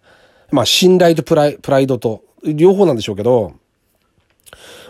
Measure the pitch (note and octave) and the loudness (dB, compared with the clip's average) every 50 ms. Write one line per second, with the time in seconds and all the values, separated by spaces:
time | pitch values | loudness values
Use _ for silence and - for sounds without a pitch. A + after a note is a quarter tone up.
0 | _ _ _ _ _ _ _ _ _ _ - C#3 A2+ - - - F#3+ F3+ F#3 F3+ | _ _ _ _ _ _ _ _ _ _ -2 -2 -2 0 0 2 2 2 4 4
1 | F3+ E3+ E3 D#3 C#3+ - E3 D#3 D3 D3 C#3+ - - - C#3 C3+ C#3 C3 C3+ A#2+ | 4 2 2 0 -2 -2 0 0 0 0 -2 -6 -6 -2 -2 0 0 -2 -4 -4
2 | - A#2+ A2 G2+ - _ _ _ - D#3 D3+ D3 E3 F#3 G3 F#3+ G3+ E3+ C#3 A2+ | -4 -6 -6 -8 -12 _ _ _ -10 -8 -2 2 2 2 4 4 2 0 0 -2
3 | G#2 - G#2 F#2+ G2+ A#2+ B2+ A#2+ G#2 E2+ - _ _ _ _ _ _ _ _ _ | -6 -8 -8 -4 -2 0 0 0 -2 -4 -8 _ _ _ _ _ _ _ _ _
4 | _ _ _ _ _ _ _ _ _ - - - - - - - - - | _ _ _ _ _ _ _ _ _ -20 -20 -20 -20 -20 -20 -20 -20 -10